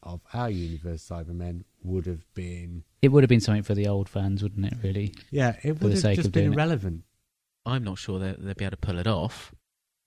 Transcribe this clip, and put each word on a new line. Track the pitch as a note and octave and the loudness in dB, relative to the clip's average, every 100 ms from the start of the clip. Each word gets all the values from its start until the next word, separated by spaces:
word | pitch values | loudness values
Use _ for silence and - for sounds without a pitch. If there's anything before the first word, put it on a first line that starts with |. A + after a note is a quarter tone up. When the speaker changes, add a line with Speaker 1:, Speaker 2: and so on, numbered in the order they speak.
Speaker 1:
of | E2+ F2 - | -16 -16 -10
our | A#2 A#2+ | -6 -4
universe | F#2+ E2+ E2 F2 D#2+ - | -4 -6 -6 -8 -10 -10
Cybermen | E2+ D#2+ F2 F2 F2 - _ | -10 -8 -8 -8 -8 -12 _
would | F#2 F#2 F2 | -4 -2 -2
have | E2 - - | -6 -10 -10
been | F2+ F2 E2+ E2+ - _ | -10 -10 -10 -12 -14 _
Speaker 2:
It | C#3 | 6
would | C#3+ | 8
have | C3 | 8
been | A#2+ | 6
something | - G#2 | 4 2
for | G2+ | 0
the | G2+ G2+ | 0 2
old | G2 F#2+ | 0 -2
fans, | G2+ G2 G2 | -2 -2 0
wouldn't | G#2 G2+ G2 | -2 -2 -4
it, | A#2+ | -2
really? | G2 G2 G#2 - - | -2 -2 -4 -6 -6
Speaker 1:
Yeah, | C#3+ B2 A2 | 0 0 0
it | C#3+ | -4
Speaker 2:
For | D#3 | 0
the | G#2+ | 2
Speaker 1:
would | |
have | G3 | 4
Speaker 2:
sake | G#2+ F#2+ | 4 2
Speaker 1:
just | F#2 | 2
Speaker 2:
of | |
Speaker 1:
been | D#3+ | 4
Speaker 2:
doing | - | 4
it. | C#3 | 4
Speaker 1:
irrelevant. | D#3+ C#3+ F#2+ E2 - _ _ _ _ _ A#2 | 2 0 -2 -6 -10 _ _ _ _ _ -4
Speaker 3:
I'm | C3 | -4
not | G#2+ F#2+ | -2 -6
sure | - F#2 | -6 -4
they, | F#2+ - | -4 -6
they'd | G2 F#2+ | -8 -6
be | G2 | -6
able | |
to | - | -4
pull | - F2 | -4 -2
it | A2 | 0
off, | F#2+ A2+ - - - _ _ _ _ | 0 -2 -6 -16 -20 _ _ _ _